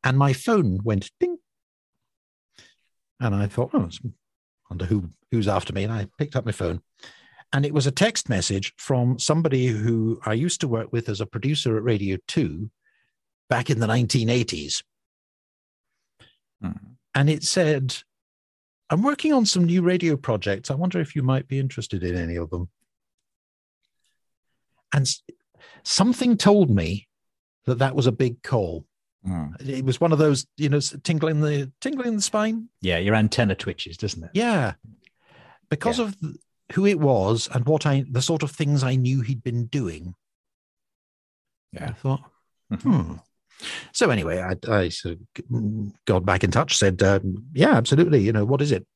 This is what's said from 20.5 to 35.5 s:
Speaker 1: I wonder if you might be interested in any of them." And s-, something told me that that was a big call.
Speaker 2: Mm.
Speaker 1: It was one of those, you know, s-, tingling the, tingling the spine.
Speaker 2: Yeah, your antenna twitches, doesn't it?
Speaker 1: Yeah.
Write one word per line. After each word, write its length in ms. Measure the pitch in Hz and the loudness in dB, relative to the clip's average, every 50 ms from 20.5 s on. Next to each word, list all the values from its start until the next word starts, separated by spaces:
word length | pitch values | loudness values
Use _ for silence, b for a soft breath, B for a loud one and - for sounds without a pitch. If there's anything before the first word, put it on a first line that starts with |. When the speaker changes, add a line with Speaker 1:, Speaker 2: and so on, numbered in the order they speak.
| 98 95 - - | -4 -4 -4 -6
Speaker 1:
I 20 | 139 | -4
wonder 260 | 135 175 185 175 175 | -2 -2 -2 0 -2
if 160 | 160 - - | -4 -2 -4
you 60 | 151 | -2
might 260 | 127 131 131 131 131 | 0 0 0 0 -2
be 120 | _ 135 135 | _ -4 -4
interested 440 | 135 135 - - 117 - - 92 90 | -4 -4 -6 -8 -8 -6 -6 -4 -4
in 140 | 87 87 | -2 -4
any 200 | 90 85 82 85 | -2 -4 -4 -4
of 120 | 85 85 85 | -6 -6 -6
them." 200 | 90 90 90 87 _ _ _ _ _ _ _ _ _ _ _ _ _ _ _ _ _ _ _ _ _ _ _ _ _ _ _ _ _ _ _ _ _ _ _ _ _ _ _ _ _ _ _ _ | -6 -8 -8 -8 _ _ _ _ _ _ _ _ _ _ _ _ _ _ _ _ _ _ _ _ _ _ _ _ _ _ _ _ _ _ _ _ _ _ _ _ _ _ _ _ _ _ _ _
And 120 | - 143 135 | -2 -2 -2
s-, 180 | 127 - - _ - - _ _ _ _ B B B B B B | -2 -4 -8 _ -20 -20 _ _ _ _ B B B B B B
something 540 | - - - 190 240 240 - 262 247 233 | -4 0 2 2 2 2 2 2 2 2
told 340 | - - 208 208 208 185 139 | 4 6 6 6 6 6 4
me 360 | 110 95 82 80 92 101 - _ _ _ _ _ _ _ _ _ _ _ _ | 4 2 2 0 -4 -6 -8 _ _ _ _ _ _ _ _ _ _ _ _
that 120 | - 127 | -2 0
that 180 | 117 135 135 135 | 0 0 0 2
was 120 | 147 120 | 2 2
a 40 | - | 2
big 300 | 110 - 135 120 117 _ | 2 2 -2 -2 -2 _
call. 460 | - - 135 117 98 85 85 78 - _ _ _ _ _ _ _ _ | -6 -2 -2 -2 0 -2 -6 -8 -12 _ _ _ _ _ _ _ _
Speaker 2:
Mm. 340 | 92 92 87 78 73 85 - | -6 -6 -6 -6 -8 -10 -12
Speaker 1:
It 240 | - 135 135 131 131 | -10 -8 -8 -4 -2
was 160 | 131 127 - | -2 0 2
one 100 | 170 165 | 2 2
of 60 | 160 | 4
those, 300 | 143 156 151 143 131 - _ _ | 4 6 4 4 2 -2 _ _
you 120 | - 151 143 | -2 0 2
know, 80 | 139 | 2
s-, 180 | 147 143 - - 143 _ | 0 0 -2 -8 -6 _
tingling 380 | - 165 156 156 160 160 151 | -2 0 0 0 0 2 2
the, 300 | 151 147 147 143 139 131 _ _ | 0 0 0 -2 -4 -6 _ _
tingling 340 | - 262 302 269 247 240 226 | -8 -6 -4 -4 -4 -2 -2
the 60 | 208 196 | -2 -4
spine. 460 | - - 214 214 220 220 226 226 - _ _ | -2 0 0 0 0 -2 -4 -8 -12 _ _
Speaker 2:
Yeah, 160 | - - - | -2 -2 0
your 160 | 82 92 - 110 | 0 2 2 4
antenna 400 | 110 107 104 - - 120 101 95 | 4 2 2 2 2 0 0 0
twitches, 420 | - - 101 85 - - 95 87 | -2 -6 -8 -8 -8 -12 -14 -10
doesn't 260 | - - 101 - 87 85 | -8 -8 -8 -8 -8 -14
it? 80 | 85 - | -6 -2
Speaker 1:
Yeah. 400 | 190 233 240 220 175 127 104 - _ _ - - _ _ b b b b b b b b b | -2 0 2 0 0 0 -2 -4 _ _ -20 -20 _ _ b b b b b b b b b